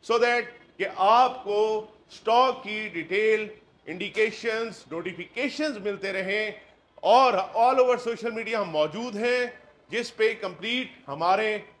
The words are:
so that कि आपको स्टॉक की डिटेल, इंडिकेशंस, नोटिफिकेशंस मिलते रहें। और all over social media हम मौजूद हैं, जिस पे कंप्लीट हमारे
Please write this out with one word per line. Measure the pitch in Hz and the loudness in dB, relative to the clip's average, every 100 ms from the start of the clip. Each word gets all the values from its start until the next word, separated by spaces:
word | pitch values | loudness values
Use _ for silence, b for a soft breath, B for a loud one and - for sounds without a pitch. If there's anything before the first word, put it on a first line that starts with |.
so | - 233 | -2 2
that | 240 240 220 - - - | 2 0 -4 -12 -20 -8
कि | |
आपको | 190 - 190 233 254 - 202 208 220 214 214 - _ | -6 0 4 6 4 0 -4 0 0 -2 -6 -16 _
स्टॉक | - - 240 262 - | -8 2 4 4 2
की | 202 214 214 | -6 -8 -6
डिटेल, | 165 160 196 220 214 214 - _ _ - | -8 -4 0 2 2 -2 -12 _ _ -14
इंडिकेशंस, | 175 202 208 220 214 233 220 226 180 - | -10 -6 0 0 -2 -6 -4 -6 -10 -12
नोटिफिकेशंस | 160 175 170 190 226 269 - 302 214 | -10 -8 -10 -10 -6 -4 -2 -4 -4
मिलते | 202 196 190 | -6 -6 -6
रहें। | 190 185 208 214 202 - _ _ - | -4 -4 -4 -4 -8 -18 _ _ -4
और | 180 233 262 190 190 208 | 4 6 6 4 0 2
all | 240 262 | 4 6
over | 254 240 | 4 2
social | 233 233 233 226 | -2 -6 -6 -6
media | 220 226 | -4 -4
हम | 185 | -2
मौजूद | 156 151 180 247 208 | 0 0 -2 -8 -4
हैं, | 240 247 247 - - _ _ | -2 0 -2 -8 -20 _ _
जिस | 226 233 | -6 -6
पे | - 220 226 | 0 0 0
कंप्लीट | 196 165 220 247 254 - - | -6 -8 -4 -4 -4 -10 -12
हमारे | 147 175 196 220 208 - _ | -2 2 2 2 -4 -8 _